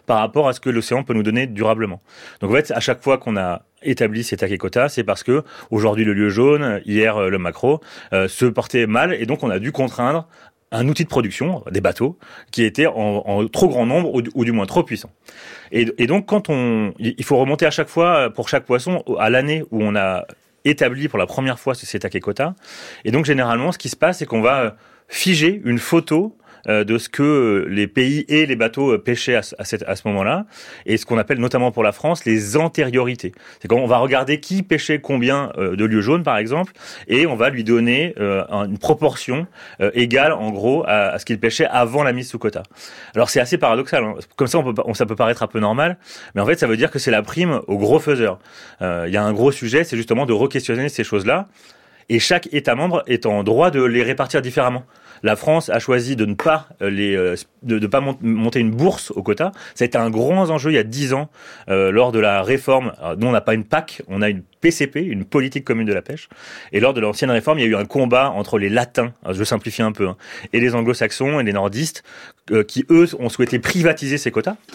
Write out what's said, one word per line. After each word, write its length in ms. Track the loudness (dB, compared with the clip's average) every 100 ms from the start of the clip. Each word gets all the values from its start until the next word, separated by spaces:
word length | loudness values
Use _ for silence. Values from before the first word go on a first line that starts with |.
| 0
par 140 | 2
rapport 280 | 2 2 2
à 60 |
ce 60 | 0
que 100 | -2
l'océan 320 | -2 0 -2
peut 100 | 0
nous 100 | 0
donner 240 | 0 0 -2
durablement. 540 | 0 0 0 -2 -6 _ -20 -20 -6
Donc 100 | 0
en 40 |
fait, 160 | 2 2
à 100 | -2
chaque 220 | -2 -2
fois 160 | 0 0
qu'on 180 | 0 -2
a 300 | -2 -4 _ _
établi 420 | -4 0 0 -2
ces 140 | -6 -4
tac 120 | -2
et 60 | -2
quotas, 320 | -2 0 0
c'est 160 | 0
parce 180 | -2 -2
que 220 | 0 0 -2 -12 -4
aujourd'hui 360 | 0 2 2 2
le 80 |
lieu 160 | 2 2
jaune, 500 | 4 4 4 2 -4 -2
hier, 320 | 2 2 2
euh, 100 | 0
le 80 | 0
maquereau, 460 | -4 -2 0 0 -4 -20 -4
euh, 120 | 0 0
se 200 | 2 0
portait 400 | 0 -2 0 2
mal 260 | 2 2
et 140 | 0 -2
donc 160 | -2
on 80 | -2
a 80 | -2
dû 120 | -4
contraindre 580 | -2 -2 -2 -2 -2 -6 _ -20 _ _
un 160 | -2 0
outil 160 | 0
de 40 | 0
production, 540 | 0 -2 -2 -4 -4 -4
des 100 | -2
bateaux, 380 | 0 0 -2 -4 -16 -20 -8
qui 140 | 0
était 240 | 0 2 0
en, 340 | 0 -2 -2
en 220 | -2 -2 -2
trop 220 | 2 2
grand 180 | 2 0
nombre 260 | 0 0
ou, 80 | -2 -2
ou 100 | -2
du 60 | 0
moins 160 | 0 0
trop 160 | 0
puissant. 300 | 0 -4 -10 _ -20 -20 -20 -20 -4
Et, 160 | 0 0 0
et 120 | 2
donc, 180 | 2 2
quand 240 | 0 0
on, 420 | -2 0 0 -2 -4
il 260 | -6 -4
faut 120 | 0 2
remonter 300 | 2 2 0
à 40 |
chaque 180 | 0 -2
fois, 420 | 2 2 4 0
pour 180 | -4 -2
chaque 160 | -2
poisson, 400 | 0 0 0 -4 -2 0
à 100 | 2
l'année 320 | 2 2 -2 -4
où 100 | -2
on 140 | 0
a 320 | 0 0 -2 -6 -16 _ _
établi 420 | 0 2 2 0 -4
pour 140 | -2
la 60 | -2
première 340 | -2 -2 -2
fois 160 | -4 -4
ce, 100 | -6
ces 140 | -8
tac 160 | -6 -6
et 40 |
quotas. 340 | -4 -2 -4 -6 -16 -20 -20 -10
Et 80 | 0
donc, 140 | 2 2
généralement, 440 | 2 2 0 -2
ce 80 | -4
qui 100 | -8
se 80 | 0
passe, 220 | 0 0
c'est 80 | -2
qu'on 160 | 2
va 340 | 2 2 0 -4 _ _ -12
figer 560 | -4 0 2 2 2
une 140 | 0 -2
photo, 580 | 2 0 2 0 0 -6 _ -10 -2
euh, 140 | 0
de 160 | 2 0
ce 100 | -2
que 560 | 0 2 4 2 2 0
les 180 | -2 -2
pays 380 | 0 0 0 0
et 180 | 2
les 120 | 2 0
bateaux, 380 | -2 0 0
euh, 40 | 0
pêchaient 380 | 0 -2 0 0
à 60 |
ce, 120 | -2 -8
à 80 |
cette, 200 | -8 -6
à 100 | -4
ce 80 | -6 -2
moment-là, 380 | -2 0 -2 -4 -14 -20 -12
et 120 | -2 -2
ce 100 | 0
qu'on 100 | 0
appelle 220 | 0 0
notamment 320 | 0 0 0
pour 140 | 2
la 80 | 0
France 320 | 0 -2 -2
les 320 | 0 0 0 0
antériorités. 760 | 0 0 0 0 -2 -4 -10 -14 -20 -12
C'est 80 | 0
quand 80 | 0
on 100 | 4
va 120 | 2
regarder 420 | 4 2 0 -2
qui 240 | -2 -4
pêchait 360 | 0 -2 0 -2
combien, 520 | -2 0 2 0 -2 -4
euh, 180 | -4 0
de 80 |
lieux 160 | 2 2
jaunes, 240 | 2 2
par 140 | 2 -2
exemple, 340 | 0 -4 -4 -10 -20 -14 -2
et 180 | 2 2
on 80 | 2
va 140 | 0
lui 120 | 0
donner, 520 | 2 2 4 2 0 -2
euh, 240 | -2 -2 -2
un, 140 | -4
une 140 | -4 -2
proportion, 680 | 0 2 0 -2 -4 -6 -6 -12 -20 -2
euh, 120 | 0
égale, 380 | 2 2 4 2
en 180 | 2 -4
gros, 320 | -2 0 0 2
à, 220 | 2 0
à 80 | -2
ce 40 |
qu'il 140 | -4 -2
pêchait 280 | 0 0 0
avant 360 | 2 2 2
la 100 | 0
mise 160 | -2 -6
sous 120 | -6
quota. 240 | -6 -6 -10 -18 -20 -20 -6
Alors 160 | 0 2
c'est 80 | 2
assez 200 | 0 2
paradoxal, 440 | 2 2 0 -2
hein. 120 | -2 -6 -8
Comme 140 | -4 0
ça, 100 | 0
on 140 | 0
peut, 100 | -2 -2
on, 80 |
ça 120 | -2 -2
peut 80 |
paraître 300 | 0 0 0
un 40 | -4
peu 120 | -2
normal, 380 | 0 0 0 -2 -12 -20 -8
mais 60 | -2
en 60 | 0
fait, 120 | 2
ça 80 | 2
veut 100 | 2
dire 140 | 0
que 80 | -2
c'est 140 | 0
la 100 | 0
prime 380 | 0 -2 0 -2 -2
aux 100 | 0
gros 220 | 4 4
faiseurs. 400 | 4 0 0 -2 -10 -20 -20 -6
Euh, 220 | -4 -2 -2
il 80 |
y 20 | 0
a 60 |
un 100 | 0
gros 200 | 2 2
sujet, 320 | 2 0 0
c'est 120 | 0 -2
justement 300 | -2 0 2
de 60 |
re-questionner 560 | 2 0 -2 -4 -4 -4
ces 160 | -4
choses-là, 420 | -4 -2 0 0 -2 _ -20 -20 _ _ -2
et 100 | 0
chaque 340 | 2 0 0
État 220 | -2 0
membre 300 | 0 0 -2 0
est 180 | 0
en 200 | 0 0
droit 260 | 2 4 4
de 140 | 4
les 180 | 2 2
répartir 400 | 0 0 -2 -2
différemment. 400 | -2 0 0 0 -6 _ -20 -6 -2
La 80 |
France 360 | 0 2 0 2
a 100 | -2
choisi 340 | 2 0 0
de 100 | -2
ne 100 | -2
pas, 340 | 0 0 0 -2 -6
euh, 60 | -4
les, 280 | -2 0 0
euh, 180 | 0 -2 -8 _
de, 160 | -4 -2
de 60 | 0
pas 120 | 0
mont-, 160 | 0 -2
monter 380 | -2 0 0 0
une 100 | 0
bourse 400 | 2 2 0 -6
aux 140 | -6
quotas. 260 | -2 -2 -2 -6 -12
Ça 80 | -4
a 40 | 0
été 120 | 0
un 100 | 0
grand 420 | 0 2 2 2
enjeu 200 | 0 2
il 60 | 2
y 20 |
a 60 |
dix 300 | 0 -2 -2
ans, 160 | -2 -4 -12 -20 -16 -2
euh, 220 | 0 4
lors 220 | 4 4
de 80 | 4
la 240 | 2 2
réforme. 480 | 2 0 2 2 0 -6
Alors, 160 | -8 -2
nous, 100 | 0
on 60 |
n'a 80 | 2
pas 140 | 2
une 100 | 0
pac, 380 | 0 -2 -4 -10 -8
on 160 | -2
a 60 | -2
une 140 | -2 -8 _
P 100 | 0
C 160 | 2 0
P, 160 | -2
une 220 | -4 -4
politique 400 | -2 0 0 -2
commune 240 | -4 -2 -2
de 40 |
la 80 | -2
pêche. 280 | -6 -12 -16 -20 -20 -20 -6
Et 80 | 2
lors 160 | 2
de 60 | 2
l'ancienne 320 | -2 -2 0
réforme, 260 | 0 2 2
il 40 |
y 20 |
a 60 | 2
eu 40 |
un 120 | 0 0
combat 440 | -2 2 2 2
entre 260 | -2 -2 -2
les 120 | 0
latins, 440 | 0 0 -2 -4 -4
hein, 80 | -8
je 100 | -4
simplifie 400 | -2 -2 -4 -2
un 80 | -2
peu, 160 | -2 -4
hein, 100 | -4 -14 -18 -4
et 80 | 0
les 160 | 2 2
anglo-saxons 640 | 0 0 -2 -2 -2 0
et 20 |
les 100 | 0
nordistes, 520 | 0 -2 -2 -6 -8 -18 -20 -20 -18 -2
euh, 100 | 0
qui, 220 | 0 -2 4
eux, 200 | 6 4 2
ont 100 | -4
souhaité 300 | 0 0 0
privatiser 600 | -2 0 2 0 -2 -4
ces 120 | -2
quotas. 260 | -2 -4 -6 _